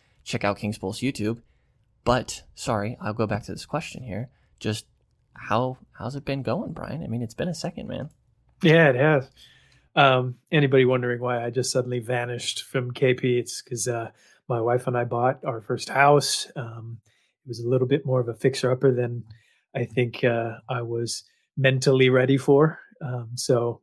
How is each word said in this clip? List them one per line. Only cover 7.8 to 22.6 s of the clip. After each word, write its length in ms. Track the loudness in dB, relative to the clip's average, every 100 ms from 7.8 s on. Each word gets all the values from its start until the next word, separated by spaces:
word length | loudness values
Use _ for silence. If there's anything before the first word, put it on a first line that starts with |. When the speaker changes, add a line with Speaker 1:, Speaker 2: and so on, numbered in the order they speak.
| -10
Speaker 1:
man. 240 | -10 -10 -14 _ _ _ _
Speaker 2:
Yeah, 280 | 6 8 6
it 60 | 6
has. 340 | 4 4 0 _ _ _ _ _ _ 4
Um, 400 | 6 4 0 -6 _
anybody 340 | 2 4 6 4
wondering 340 | 2 0 -2
why 220 | -2 -4
I 60 | -2
just 220 | -4 -2
suddenly 260 | -2 -2 -4
vanished 640 | -4 -4 -4 -6 -8 -8 -6
from 260 | -6 -6
K 240 | 0 0 2
P? 240 | 0 0
It's 240 | -2 -10
'cause, 240 | -10 -6 -4
uh, 240 | -4 -8 -14 _ _ -6
my 140 | -2
wife 260 | 2 0 0
and 100 | -2
I 60 |
bought 400 | -2 0 0 0
our 160 | -4 -6
first 300 | -6 -6 -2
house. 600 | 4 6 6 4 -4 -6 -10
Um, 440 | -10 -12 -14 -16 _ _ _ _
it 60 | -14
was 100 | -8
a 80 | -2
little 200 | 0 2
bit 180 | 0 0
more 160 | -2
of 80 | -2
a 40 |
fixer-upper 600 | -2 -2 0 0 2 2
than 320 | 2 -2 -6 -12 -20 _ _ _ -6
I 100 | -4
think, 380 | -2 -2 0
uh, 360 | 0 0 -4 -8 -8
I 140 | -6
was 400 | -4 -4 -6 -8 -14 _ _ 0
mentally 520 | 2 2 4 6 6
ready 280 | 6 4 4
for. 420 | 4 6